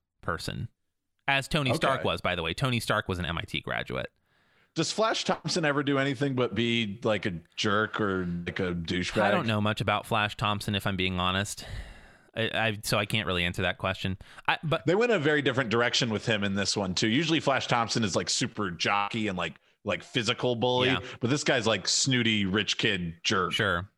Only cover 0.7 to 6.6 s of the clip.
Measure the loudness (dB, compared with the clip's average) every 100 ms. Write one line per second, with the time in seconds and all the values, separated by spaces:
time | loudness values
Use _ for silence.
0.7 | _ _ _ _ _ -2 0 0 0 0
1.7 | 2 2 2 0 -2 -2 -2 -2 -2 0
2.7 | 0 0 0 0 -2 -2 -4 -4 -6 -4
3.7 | -4 -4 -6 -6 _ _ _ _ _ _
4.7 | -4 -2 0 0 0 -2 -2 -2 0 2
5.7 | 2 2 2 2 0 0 0 0 2